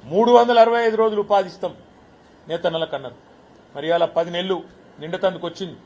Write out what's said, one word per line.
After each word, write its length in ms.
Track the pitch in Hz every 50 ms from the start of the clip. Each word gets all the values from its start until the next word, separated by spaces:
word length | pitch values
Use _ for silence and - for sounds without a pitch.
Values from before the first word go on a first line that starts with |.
| - 120
మూడు 180 | 156 196 233 240 240
వందల 200 | 240 240 240 240 233 226
అరవై 160 | 226 233 233 233 226
ఐదు 80 | 220 214
రోజులు 200 | 220 220 214 208 208
ఉపాధి 240 | 208 208 202 190 180
ఇస్తాం 200 | 165 - - 175 - - - _ _ - - _ _ _ _ _ _ _ _ -
నేతన్నలకు 440 | 160 170 170 175 165 160 160 156 - 135
అన్నారు. 180 | 135 123 113 - _ _ - _ _ _ - - - _ _
మరి 120 | 143 143 160
ఇవాళ 160 | 170 170 175 165 -
పది 140 | 165 170 175 175
నెలలు 200 | 175 180 190 185 170 - - - - - - - -
నిండతందుకు 420 | 147 160 175 185 196 185 180 160 165 170
వచ్చింది 280 | 165 - 196 170 135 - -